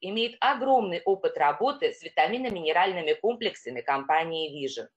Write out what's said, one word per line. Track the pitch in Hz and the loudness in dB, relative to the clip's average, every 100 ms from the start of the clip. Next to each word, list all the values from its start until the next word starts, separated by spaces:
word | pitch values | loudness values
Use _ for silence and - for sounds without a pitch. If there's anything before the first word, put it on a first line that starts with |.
имеет | 185 220 233 233 | -6 -2 -2 0
огромный | 254 262 269 254 202 175 - | 0 2 4 2 2 -2 0
опыт | 190 160 - | 2 0 2
работы | 147 147 254 277 151 | 2 2 0 0 -2
с | - | -4
витаминно-минеральными | 160 - 160 247 254 190 156 170 190 180 156 | -4 0 2 0 -4 -4 0 2 2 0 0
комплексами | 156 214 233 220 - 117 123 | 0 0 -2 -4 -6 -10 -6
компании | - 139 139 156 165 160 156 | -2 -2 2 0 0 -4 -6
Vision. | 143 135 117 110 | -6 -8 -8 -14